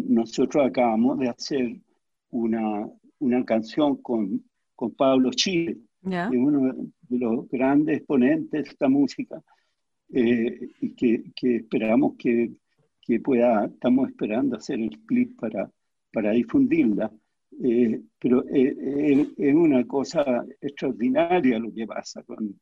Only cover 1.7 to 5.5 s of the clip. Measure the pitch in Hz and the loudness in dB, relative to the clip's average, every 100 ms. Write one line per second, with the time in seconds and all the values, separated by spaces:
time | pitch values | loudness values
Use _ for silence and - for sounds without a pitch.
1.7 | - _ _ _ _ _ 120 113 113 110 | -6 _ _ _ _ _ -4 -2 -2 -2
2.7 | 104 113 - _ - 135 123 120 113 110 | -4 -8 -14 _ -4 0 0 0 -2 -2
3.7 | - 147 131 - 113 107 113 - _ _ | 0 0 0 -4 -4 -2 -6 -10 _ _
4.7 | - 113 - 135 131 127 123 196 | -8 -6 0 4 4 2 0 -2